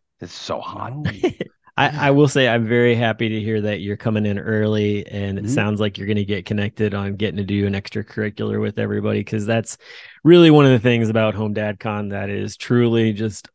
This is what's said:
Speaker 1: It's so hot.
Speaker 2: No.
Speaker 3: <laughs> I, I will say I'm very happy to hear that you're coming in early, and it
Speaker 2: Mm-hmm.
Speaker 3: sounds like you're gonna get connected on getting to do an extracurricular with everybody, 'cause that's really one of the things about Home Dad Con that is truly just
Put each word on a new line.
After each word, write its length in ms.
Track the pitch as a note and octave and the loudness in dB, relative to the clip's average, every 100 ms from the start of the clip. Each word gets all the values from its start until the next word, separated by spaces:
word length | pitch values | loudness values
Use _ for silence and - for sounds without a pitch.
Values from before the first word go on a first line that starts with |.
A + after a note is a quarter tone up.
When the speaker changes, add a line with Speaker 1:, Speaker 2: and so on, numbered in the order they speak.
| _ _ | _ _
Speaker 1:
It's 120 | F2+ | -18
so 260 | - - D2+ | -14 -8 -8
hot. 340 | - G2 - C#3 | -8 -12 -10 -8
Speaker 2:
No. 160 | D3+ | -8
Speaker 3:
<laughs> 680 | G#2 - - - _ _ - | -4 -6 -6 -12 _ _ -2
I, 300 | C#3 D3+ D3 | -2 0 2
I 40 | |
will 180 | C#3 D3 | 4 4
say 180 | C#3+ B2+ | 4 2
I'm 180 | A#2 A2 | 2 0
very 300 | A#2+ A#2+ A2+ | 2 2 2
happy 320 | A#2 G#2+ A#2 | 0 -2 -4
to 120 | A2 | -4
hear 180 | G#2+ A2 | -2 -2
that 200 | G#2 G2+ | -2 -4
you're 160 | G2+ G#2 | -6 -4
coming 280 | A#2+ G#2+ G#2 | -2 0 0
in 140 | G2+ | -2
early, 680 | - A2 G#2+ G#2+ G#2 G#2 - | -2 0 0 0 0 -2 -6
and 300 | G2+ G2+ G2 | -8 -6 -6
it 60 | |
Speaker 2:
Mm-hmm. 100 | G#2 | -2
Speaker 3:
sounds 280 | B2 G#2 G#2 | -2 0 0
like 160 | G#2 G2 | -4 -4
you're 100 | G2 | -4
gonna 160 | G#2+ | -2
get 220 | G2+ G#2 F2 | -2 -4 -4
connected 480 | G#2 G#2 - G#2+ | -4 -4 -2 -4
on 220 | G2+ G2 G2+ | -2 -6 -4
getting 180 | G#2+ F2 | -4 -4
to 60 | |
do 240 | G2 G2+ G2+ | -4 -2 -2
an 60 | |
extracurricular 880 | G2 - A2 G#2+ - G#2+ G#2 G#2+ G#2 | -2 -6 -10 -8 -6 -8 -6 -6 -4
with 180 | G#2+ G#2+ | -4 -4
everybody, 440 | G#2+ G#2 G#2 G#2 G#2 | -4 -4 -4 -4 -4
'cause 200 | A2 G#2 | -6 -2
that's 320 | A2+ A2 - - - - - | -2 -4 -12 -18 -20 -20 0
really 280 | D3+ F3 E3+ | 6 8 10
one 140 | D3+ C#3 | 8 8
of 60 | |
the 80 | B2+ | 6
things 300 | A#2+ A#2+ A2 | 4 2 2
about 260 | A2+ A2 G2+ | 2 0 0
Home 180 | G#2+ | -4
Dad 260 | G#2 G#2+ G2+ | -4 -6 -6
Con 300 | A#2 G#2 G#2 | -6 -6 -6
that 200 | G2 G2 | -6 -6
is 260 | G2+ G#2 - | -6 -8 -10
truly 560 | - B2 A#2+ A#2 A2+ | 0 2 4 4 2
just 380 | G#2 A2 F#2+ - | 0 -4 -6 -14